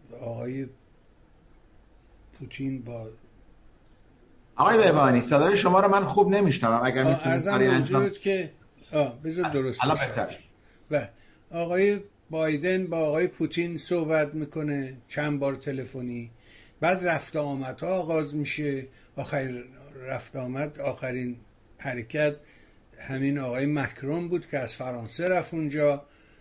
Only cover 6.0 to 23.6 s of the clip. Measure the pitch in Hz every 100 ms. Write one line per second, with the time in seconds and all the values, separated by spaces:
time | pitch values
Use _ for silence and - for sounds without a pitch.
6 | 165 208 202 196 190 131 117 117 127 123
7 | 131 135 131 131 - 131 131 127 135 123
8 | 202 - 196 190 160 - _ _ - 151
9 | 135 123 160 165 170 143 131 - 131 151
10 | 131 120 95 - - _ _ _ - 147
11 | 113 - - _ - 170 170 180 202 202
12 | - _ - 160 156 147 180 185 185 165
13 | 156 156 180 - 156 170 170 165 - 175
14 | 160 156 147 156 147 160 151 143 131 131
15 | - - 151 147 139 135 143 135 123 135
16 | 123 120 117 - - - - - 160 185
17 | 180 156 - 160 147 139 131 127 170 185
18 | 156 160 143 147 143 - 147 135 131 -
19 | - - 127 147 135 123 123 131 - 135
20 | 127 131 - 139 127 131 151 147 139 127
21 | 131 127 123 120 - _ _ - 139 123
22 | 117 151 151 147 - - - _ _ -
23 | - 135 139 143 131 123